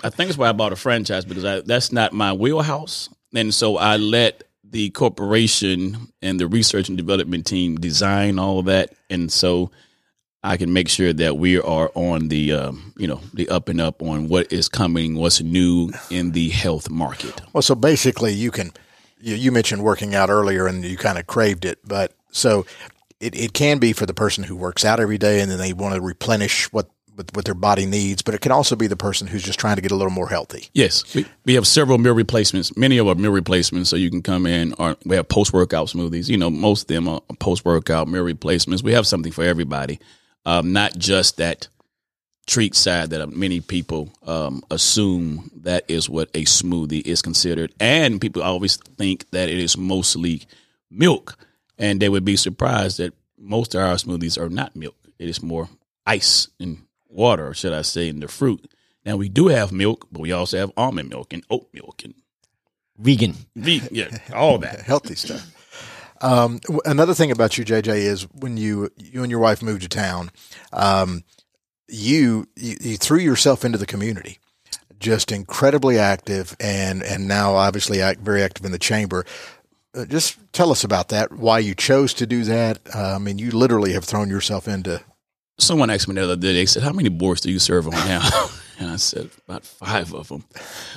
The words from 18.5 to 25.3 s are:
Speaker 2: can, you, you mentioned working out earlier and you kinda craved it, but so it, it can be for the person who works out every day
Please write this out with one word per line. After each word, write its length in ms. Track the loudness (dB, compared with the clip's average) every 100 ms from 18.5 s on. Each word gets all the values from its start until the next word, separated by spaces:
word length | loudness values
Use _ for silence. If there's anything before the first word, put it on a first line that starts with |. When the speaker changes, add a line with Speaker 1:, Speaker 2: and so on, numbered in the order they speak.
Speaker 2:
can, 220 | -4 -8 -12 _ _ _ _
you, 140 | -8
you 180 | -2 2
mentioned 300 | 4 2 0
working 320 | 0 0 0
out 160 | 2 4
earlier 360 | 4 2 2 0
and 180 | -2
you 120 | -6 -4
kinda 260 | -2 -2
craved 400 | -2 2 2 0
it, 160 | -4 -8
but 280 | -6 -4 -4 _ _
so 360 | 0 2 2 0 -12 -20 _ _ _
it, 140 | -8
it 180 | -6 -4
can 260 | 0 2 4
be 140 | 2
for 140 | 2 -2
the 80 |
person 300 | 0 0 -2
who 100 | -6
works 300 | -8 -6 0
out 160 | 2 2
every 180 | 2 2
day 220 | 2